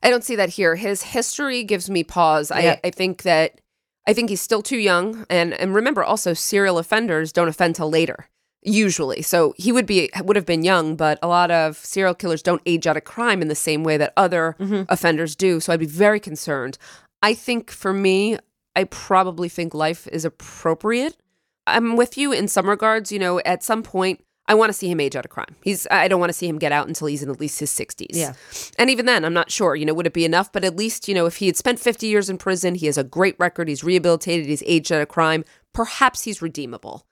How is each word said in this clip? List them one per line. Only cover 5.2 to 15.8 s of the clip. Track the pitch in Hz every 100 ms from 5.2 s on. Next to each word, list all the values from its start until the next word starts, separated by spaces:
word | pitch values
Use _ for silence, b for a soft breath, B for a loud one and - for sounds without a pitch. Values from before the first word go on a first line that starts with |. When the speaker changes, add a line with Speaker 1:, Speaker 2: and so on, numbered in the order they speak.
| 214
Speaker 1:
And, | 175 170
and | 127 190
remember | 196 240 247
also, | - 214 -
serial | 165 - 202 196 175
offenders | 170 220 226 160 160
don't | - 170
offend | 156 175 165
till | 156
later, | 160 165 - - _ _ _
usually. | - 208 208 170 143 -
So | 156 175 156 -
he | 185
would | 247 202
be, | 196 160 185
would | 185 208
have | 175
been | 165
young, | 165 190 156 156
but | 156 147
a | 170
lot | 175 175
of | 170 156 151
serial | - - 190
killers | 175 190 160
don't | - 175 -
age | 165 165
out | 151
of |
crime | - - 233 196
in | 156
the |
same | 151 - 151
way | 160 151
that | 147 -
other | 180 170 165 160
Speaker 2:
Mm-hmm. | 196 202 190
Speaker 1:
offenders | 180 175 156 165 151
do. | 190 170
So | 160
I'd | 170